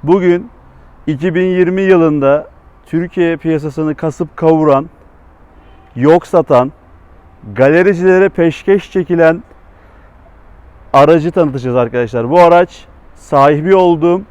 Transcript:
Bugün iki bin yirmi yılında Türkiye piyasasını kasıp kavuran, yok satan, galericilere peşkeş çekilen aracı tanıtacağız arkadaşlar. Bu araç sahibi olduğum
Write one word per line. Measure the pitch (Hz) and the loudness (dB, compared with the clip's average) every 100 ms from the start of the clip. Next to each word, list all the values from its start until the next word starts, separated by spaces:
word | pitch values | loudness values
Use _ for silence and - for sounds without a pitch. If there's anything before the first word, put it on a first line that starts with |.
Bugün | 143 190 180 175 233 - - - - - - | 0 0 2 -2 -6 -20 -20 -20 -20 -14 -8
iki | 139 175 165 | -6 -4 -2
bin | 185 | -2
yirmi | 180 175 185 | 0 -2 0
yılında | 190 185 165 147 139 147 - - _ _ _ | 0 2 2 0 0 -2 -4 -20 _ _ _
Türkiye | 160 175 - 170 165 | -6 -6 -4 -4 -4
piyasasını | 165 160 151 143 156 147 | -4 -6 -6 -8 -8 -6
kasıp | 160 - 160 - | -8 -8 -12 -2
kavuran, | 160 160 151 135 160 _ _ _ _ _ _ _ _ - _ 117 | 0 2 2 0 -2 _ _ _ _ _ _ _ _ -20 _ -2
yok | 139 170 - | 2 2 2
satan, | 180 151 131 131 - _ - - - - - 110 101 | -2 0 0 0 -10 _ -20 -20 -20 -20 -20 -14 0
galericilere | 135 165 190 175 185 185 196 | 2 4 2 0 2 2 0
peşkeş | - 165 - - 196 - | 0 -2 -2 -2 -2 -2
çekilen | 190 156 170 160 165 - - - - _ - _ _ - - - - - - - | -6 -4 2 2 0 -10 -20 -20 -20 _ -20 _ _ -20 -20 -20 -20 -20 -20 -2
aracı | 139 147 165 160 | 2 4 2 0
tanıtacağız | 180 156 131 123 123 | -2 -4 -4 -4 -2
arkadaşlar. | 117 123 117 117 117 | -2 -4 -4 -6 0
Bu | 170 | 2
araç | 170 175 185 - - - - - | 4 4 0 -6 -20 -20 -20 -20
sahibi | - 143 139 151 165 190 | -4 2 2 2 0 2
olduğum | 180 165 170 180 202 | 2 0 0 -2 -6